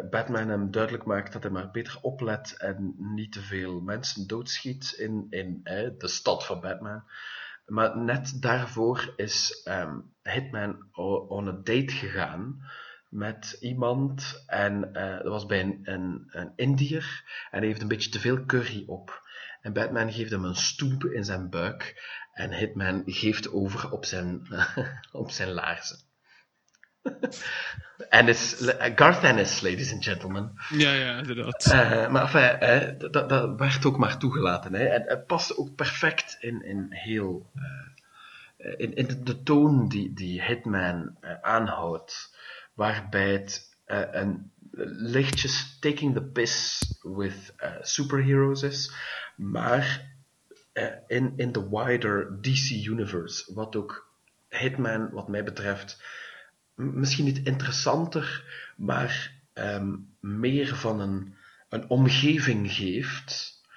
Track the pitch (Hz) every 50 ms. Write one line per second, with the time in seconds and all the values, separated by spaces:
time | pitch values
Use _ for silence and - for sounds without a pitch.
0 | - - - 113 117 - 120 110 110 110 107 104 101 98 98 110 110 110 117 117
1 | - 110 104 98 101 - - 110 - 104 95 92 92 95 - 117 123 - - -
2 | - 127 131 - 123 110 107 107 - - - - - 98 95 98 98 92 - -
3 | 98 104 107 107 107 107 - 104 98 101 101 95 92 92 90 87 87 92 104 113
4 | 127 - - 107 98 95 110 117 123 - - - - 131 127 135 - - - -
5 | 107 110 110 107 95 - - 92 95 92 90 - - 82 90 98 110 120 - -
6 | 90 90 - - - - 92 - - - 98 87 87 92 92 92 104 104 104 107
7 | - - - - - - - - - - - - _ - 107 110 110 110 - 117
8 | 120 117 123 135 135 - - - - 120 120 127 123 - - 113 113 117 127 123
9 | - - - - 104 107 - - - - - - - - 95 92 87 78 71 58
10 | - - _ _ _ - 98 131 135 135 123 107 104 104 - - - - _ -
11 | 87 98 98 - - - 101 101 101 98 90 92 95 107 113 131 139 135 - -
12 | 104 101 98 98 85 73 78 85 101 127 135 135 - - - - - - - -
13 | _ _ - 104 101 110 110 - - - - - - 120 127 127 123 120 123 135
14 | 139 139 135 135 - - - - - - - 104 101 101 101 101 101 - - -
15 | 95 95 92 - - - 104 107 101 101 104 95 92 98 98 - - - 95 92
16 | 92 92 87 - - - - 85 90 - - - 123 135 139 135 143 139 160 160
17 | 151 - - - - - - - - - - 98 107 110 107 110 113 107 110 104
18 | - - - 107 - 120 127 131 135 - - 127 120 - 110 104 98 - - 95
19 | - - - - - - - - - - - - - 110 104 104 110 - - 117
20 | 113 113 110 113 113 110 107 98 92 90 90 - - - - - 151 135 131 135
21 | - - - 113 101 101 98 92 92 90 87 85 85 101 - - - - - -
22 | - - - - - - _ - 87 - - - 107 107 - 101 95 92 92 95
23 | 95 95 95 - - 107 107 - 104 - - 98 98 98 98 - - - - -
24 | - - - 92 90 90 90 - - - - 95 92 - - - - - - -
25 | - - - - - - - - 98 92 90 82 80 80 82 - - - - -
26 | _ _ _ _ _ _ _ - _ _ _ _ _ _ _ _ _ _ _ _
27 | _ 247 - - - 254 - - - - - - - - - - - - - -
28 | - - - 113 120 117 117 - - - - - 127 120 127 - 117 120 113 -
29 | 147 160 175 - - - 120 110 95 90 - - - 92 90 92 131 - - 98
30 | - - 98 87 90 92 95 98 104 110 101 - - - 151 151 147 143 139 135
31 | 131 127 120 123 123 127 123 117 117 113 123 - - 135 135 131 120 113 113 113
32 | 113 123 131 127 131 139 143 156 131 123 - - - 120 120 139 160 - - -
33 | - 151 - 147 - - 135 131 120 107 98 110 135 139 135 - - 143 131 135
34 | 120 104 110 - - 131 - 156 98 90 87 85 - 92 92 101 127 - - 117
35 | - - 127 131 - - 175 165 - - - - 139 139 - - 147 135 - -
36 | - 160 - - - - - - - 117 120 113 - 95 98 98 95 95 98 -
37 | 90 110 110 110 101 95 90 87 92 - - 67 67 67 65 67 67 - - -
38 | _ _ - - - - - - - - _ - - - - - - 110 - -
39 | 127 123 131 135 123 127 120 - - 147 151 147 147 151 147 131 113 98 98 101
40 | 101 - 101 95 95 90 90 90 - - 120 120 - 113 101 95 92 90 87 85
41 | 80 - - - - 85 85 82 - - 110 113 113 107 - - 85 85 82 80
42 | - - - - - - - - - - - - - - _ - 107 110 107 107
43 | 101 - 101 98 98 98 98 98 98 - - - - - _ _ _ - 101 101
44 | 92 - - 87 98 101 95 - - - - _ - - - - - - - -
45 | 110 117 120 135 139 135 - - - 135 - - - - - - - 151 147 143
46 | 151 143 131 135 135 135 - 123 117 110 - - - - - - - - - -
47 | - 90 95 98 101 95 95 - - - - - - - 85 82 - - - -
48 | 143 135 139 135 135 135 139 135 135 139 139 135 135 139 139 - - - - -
49 | - - - - - - - - 101 98 110 113 113 120 120 135 139 135 - -
50 | - - - - _ _ _ _ _ _ - - _ _ _ 117 110 113 - -
51 | - - 123 123 131 127 139 - 123 123 117 113 98 98 104 107 120 131 123 120
52 | 117 107 101 98 - - 95 101 107 127 135 135 - - 120 107 101 107 110 117
53 | 107 95 95 87 82 - - - - - 95 107 107 110 - 107 98 - - -
54 | - _ _ _ _ _ _ _ _ _ - 123 127 135 135 135 123 113 110 110
55 | 110 - - 107 98 - 101 104 104 101 - 101 101 104 98 98 - - - -
56 | - - - - - - - - - - _ _ _ _ _ - 123 139 135 131
57 | 139 135 - - 151 135 135 - - - 135 - - 131 - - - 143 123 156
58 | 170 165 - 165 143 - - - - - - - - - - - - 101 127 131
59 | 135 123 - - - - - - _ _ _ - 101 104 104 98 98 98 98 98
60 | 98 - - _ - 101 101 104 117 127 135 143 139 135 127 - - 113 110 104
61 | 101 98 98 95 95 98 - - - - - - _ _ - 113 - - 123 127
62 | 135 127 - 131 131 147 160 156 131 131 117 104 101 98 - - 101 92 90 113
63 | 139 135 - - - - - - - - - - _ _ -